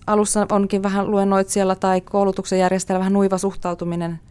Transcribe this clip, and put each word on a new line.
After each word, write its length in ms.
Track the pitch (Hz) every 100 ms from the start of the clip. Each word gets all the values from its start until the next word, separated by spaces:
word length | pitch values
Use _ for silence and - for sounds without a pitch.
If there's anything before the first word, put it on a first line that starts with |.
| -
alussa 400 | 214 208 208 202
onkin 320 | 208 202 202
vähän 280 | 196 196 202
luennoitsijalla 640 | 202 196 196 196 202 190 190
tai 260 | 190 185
koulutuksen 580 | - 202 196 196 190 185
järjestäjällä 400 | 180 190 - 185
vähän 140 | 190
nuiva 240 | 202 196 185
suhtautuminen 840 | 196 185 180 175 175 170 170 165 -